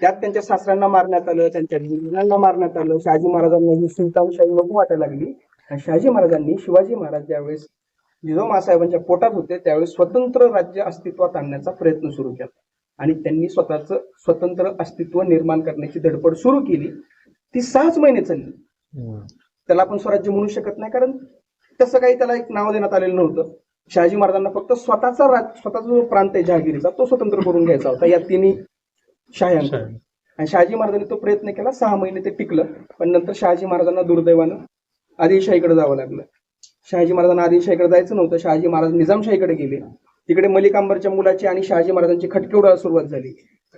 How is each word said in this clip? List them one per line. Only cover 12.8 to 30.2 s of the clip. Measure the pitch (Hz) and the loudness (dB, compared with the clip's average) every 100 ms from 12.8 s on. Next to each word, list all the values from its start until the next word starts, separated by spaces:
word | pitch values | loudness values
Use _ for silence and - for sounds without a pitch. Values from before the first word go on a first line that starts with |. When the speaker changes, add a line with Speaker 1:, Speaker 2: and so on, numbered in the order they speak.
| _ - | _ -6
Speaker 1:
आणि | 147 | -4
त्यांनी | 156 160 156 175 | -2 -2 -4 -4
स्वतःचं | 185 160 151 151 185 - _ | -2 -4 -4 -6 -8 -8 _
स्वतंत्र | - 160 180 180 185 196 | -2 -2 -2 -2 -4 -4
अस्तित्व | 170 - 165 175 | -10 -10 -6 -2
निर्माण | 185 160 160 160 | 0 0 0 -2
करण्याची | 156 147 - 170 | -4 -8 -10 -4
धडपड | 160 143 165 160 | -2 0 -2 0
सुरू | 247 277 | 0 0
केली. | 262 165 147 - - _ _ _ _ | 0 -4 -4 -12 -20 _ _ _ _
ती | 247 | -8
सहाच | 240 269 320 330 | 0 2 2 4
महिने | 294 226 | 4 4
चालली. | - - - - _ _ _ | 0 -6 -10 -18 _ _ _
Speaker 2:
हम्म. | 143 117 107 98 _ _ _ - | -16 -14 -14 -18 _ _ _ 0
Speaker 1:
त्याला | 175 | 2
आपण | 190 202 | 0 -2
स्वराज्य | 208 202 196 | -2 -2 0
म्हणू | 196 208 | -2 -2
शकत | 214 208 - | -4 -8 -10
नाही, | 220 | -6
कारण | 254 254 269 - _ _ _ _ - | -2 -2 -4 -16 _ _ _ _ -2
तसं | 247 254 | 2 2
काही | 247 247 | 2 2
त्याला | 240 240 | 0 -2
एक | 233 | -4
नाव | 208 208 | -4 -2
देण्यात | 208 202 | -2 0
आलेलं | 196 185 180 | 2 2 2
नव्हतं. | 165 - - - _ _ _ | 0 0 -6 -8 _ _ _
शहाजी | 185 170 208 | 2 2 4
महाराजांना | 196 190 196 | 2 2 -2
फक्त | 202 190 | -4 -2
स्वतःचा | 240 - 214 247 247 277 | -2 0 0 0 2 4
राज-, | 247 - - | 4 0 -10
स्वतःचा | 208 220 233 | -10 -8 0
जो | 240 | 0
प्रांत | 233 196 196 | 2 2 2
आहे | 196 | 0
जहागिरीचा, | 170 170 156 147 170 | 0 0 0 -2 -2
तो | 180 247 | 0 0
स्वतंत्र | 247 208 196 | 0 0 -2
करून | 180 170 170 | 0 2 2
घ्यायचा | 139 135 | 2 0
होता | 131 170 | 0 2
या | 175 | 2
तिन्ही | 170 185 190 | 2 2 2
शाह्यांकडून. | 196 - _ _ _ _ _ _ - 180 165 139 | 0 -6 _ _ _ _ _ _ -4 0 0 0
Speaker 2:
शाह्यांकडून. | 135 110 113 _ _ | -6 -8 -16 _ _